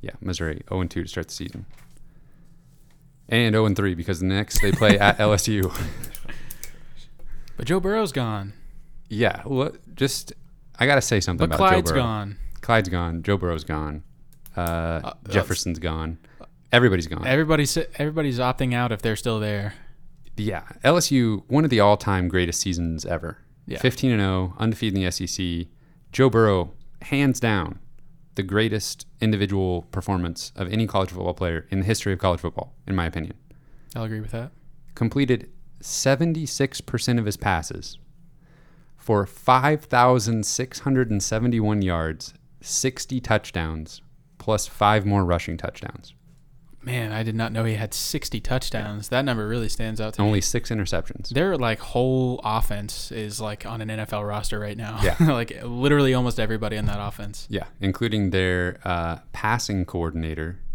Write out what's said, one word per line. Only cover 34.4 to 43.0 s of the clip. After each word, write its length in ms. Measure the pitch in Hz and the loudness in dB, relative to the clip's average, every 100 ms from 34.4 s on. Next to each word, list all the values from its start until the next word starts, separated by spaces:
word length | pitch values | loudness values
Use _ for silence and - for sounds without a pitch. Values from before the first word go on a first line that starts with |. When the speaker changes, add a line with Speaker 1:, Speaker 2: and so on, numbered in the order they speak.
| 127 - - - - - | -10 -14 -20 -20 -20 -4
Speaker 1:
Completed 540 | 117 139 135 123 - - - - | -2 0 2 2 -2 -18 -18 -16
seventy-six 1000 | - - - 135 170 165 147 - 135 - | -8 -2 2 2 2 0 -4 0 -2 -2
percent 380 | - 120 - 120 | -6 -4 0 0
of 60 | 107 | 0
his 120 | 101 | -2
passes 600 | 107 90 78 85 - - - - - - _ - - - - - | 0 0 -2 -10 -12 -16 -20 -20 -20 -20 _ -20 -20 -20 -20 -20
for 280 | - 107 98 | 0 0 0
five 580 | - - 127 135 151 - | -4 4 4 4 0 2
thousand 600 | 123 123 127 110 113 104 | 4 6 6 2 -2 -2
six 340 | - 131 - | -4 -6 -4
hundred 300 | - 131 123 | 0 2 2
and 100 | 104 | 0
seventy-one 580 | - 110 120 117 107 104 | 0 0 2 2 2 2
yards, 500 | 95 85 80 80 - - - - | 2 0 -2 -4 -10 -18 -20 -20
sixty 580 | - - 139 - | -6 -2 -2 -4